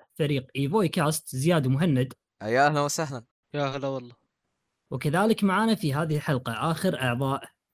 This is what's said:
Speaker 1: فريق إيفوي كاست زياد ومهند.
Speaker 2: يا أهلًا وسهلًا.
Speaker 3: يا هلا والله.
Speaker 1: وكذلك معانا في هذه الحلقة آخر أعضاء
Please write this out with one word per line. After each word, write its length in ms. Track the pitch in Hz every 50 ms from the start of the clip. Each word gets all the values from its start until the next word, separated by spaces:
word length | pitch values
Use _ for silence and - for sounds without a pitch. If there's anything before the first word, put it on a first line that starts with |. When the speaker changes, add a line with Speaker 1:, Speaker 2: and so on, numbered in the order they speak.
| _ _ _
Speaker 1:
فريق 320 | - 156 139 147 135 131 - -
إيفوي 320 | 135 139 139 175 220 190 156
كاست 480 | - 190 147 151 151 - - - -
زياد 300 | 131 135 170 175 160 131
ومهند. 460 | 127 135 139 180 175 139 127 127 127 - - _ _ _ _ 104
Speaker 2:
يا 240 | 107 117 131 143
أهلًا 140 | 147 151 147
وسهلًا. 440 | 143 143 - - 160 139 139 120 110 _ _ _ _ _ -
Speaker 3:
يا 100 | 147 143
هلا 240 | 135 131 139 135 139
والله. 260 | 135 131 123 120 120 _ _ _ _ _ _ _ _ _ _ _ _ _ _ _
Speaker 1:
وكذلك 540 | - 127 - 151 143 175 208 233 233 - 208
معانا 300 | 190 185 196 220 226 220
في 200 | - - 147 131
هذه 220 | 143 170 156 151
الحلقة 540 | 151 - - 143 123 127 120 113 110 127 160
آخر 320 | 165 - - 190 160 123 131
أعضاء 480 | 123 120 123 139 135 135 147 - - _ _ _ _